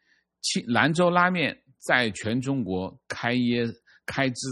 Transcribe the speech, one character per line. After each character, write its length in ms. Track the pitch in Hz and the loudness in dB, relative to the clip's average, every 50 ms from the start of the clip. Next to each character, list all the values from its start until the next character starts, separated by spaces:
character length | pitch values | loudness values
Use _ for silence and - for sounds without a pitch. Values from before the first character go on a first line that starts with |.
| _ _ _ _ _ _ _ _ | _ _ _ _ _ _ _ _
青， 240 | - - - 190 - | -6 -4 -4 -4 -2
兰 260 | 113 120 110 117 147 165 | 0 2 4 4 4 4
州 160 | 160 180 175 | 4 2 4
拉 220 | 175 180 175 180 | 4 4 2 2
面 320 | 185 175 147 110 - - _ _ _ _ | 2 0 -2 -2 -4 -6 _ _ _ _
在 320 | - - 156 127 120 110 | -2 2 2 2 2 2
全 300 | 95 - - 107 117 131 | -2 -4 -4 -4 -2 -2
中 240 | 123 135 139 135 113 | -2 -2 -4 -4 -2
国 360 | 87 92 92 92 - - - _ | -4 -4 -4 -4 -6 -10 -14 _
开 260 | _ - - - 120 123 | _ -12 -6 -4 -2 0
业， 300 | 127 123 120 120 120 117 117 - - _ _ _ _ _ | 0 0 2 0 0 -2 -2 -6 -10 _ _ _ _ _
开 240 | - - - 139 131 | -8 -2 -2 -2 -2
枝 200 | 120 - - 135 | -2 -4 -8 -8